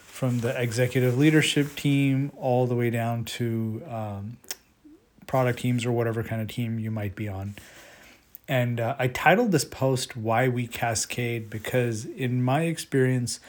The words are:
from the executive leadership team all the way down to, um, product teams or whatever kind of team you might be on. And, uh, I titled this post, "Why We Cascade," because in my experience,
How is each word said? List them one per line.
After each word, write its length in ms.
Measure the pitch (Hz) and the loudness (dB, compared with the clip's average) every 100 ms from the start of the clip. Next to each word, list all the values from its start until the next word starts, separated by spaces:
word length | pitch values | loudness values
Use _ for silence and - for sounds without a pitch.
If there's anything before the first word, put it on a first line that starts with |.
from 400 | - - 131 120 | -20 -4 0 0
the 200 | 117 131 | 0 0
executive 560 | 123 110 123 135 127 123 | -2 2 2 4 2 6
leadership 600 | 151 156 - 147 143 - | 6 6 4 2 0 0
team 560 | 143 139 139 135 139 - | 2 4 4 2 0 -2
all 320 | 135 123 123 | 0 2 2
the 80 | 120 | 2
way 140 | 120 | 0
down 340 | 117 117 117 | 0 -2 -2
to, 580 | 117 - 120 113 113 107 - | -6 -4 -2 -2 -2 -6 -8
um, 460 | 113 107 101 104 123 - - _ _ - - _ _ - | -8 -6 -6 -10 -12 -14 -16 _ _ -20 -20 _ _ -2
product 320 | 135 123 120 | 2 2 0
teams 260 | 127 123 117 | -2 0 0
or 80 | |
whatever 300 | 120 117 113 | 0 0 -2
kind 180 | 110 113 | -4 -4
of 80 | 107 | -4
team 280 | - 113 113 | -4 -4 -4
you 140 | 110 | -4
might 240 | 110 104 101 | -4 -6 -6
be 140 | 107 | -6
on. 260 | 95 98 101 - - - - - - _ - - | -6 -8 -10 -18 -20 -20 -20 -20 -20 _ -20 -2
And, 360 | 131 120 117 | 0 0 -2
uh, 160 | 113 - | -2 0
I 80 | 127 | -2
titled 460 | 127 151 190 240 | 2 4 4 4
this 100 | 156 | 2
post, 540 | - - 135 127 - 120 | 0 0 0 0 -2 -4
"Why 320 | 110 113 131 | 0 2 2
We 180 | 120 120 | 0 -4
Cascade," 840 | - 117 113 - - 120 117 107 | -4 -2 -2 -4 -4 -4 -4 -8
because 540 | 107 - 127 120 110 | -10 -2 0 0 -2
in 400 | 123 277 127 127 | -8 -6 -2 0
my 200 | 123 143 | 2 2
experience, 760 | 165 160 - 135 127 127 123 - | 0 -4 -2 2 4 2 -2 -6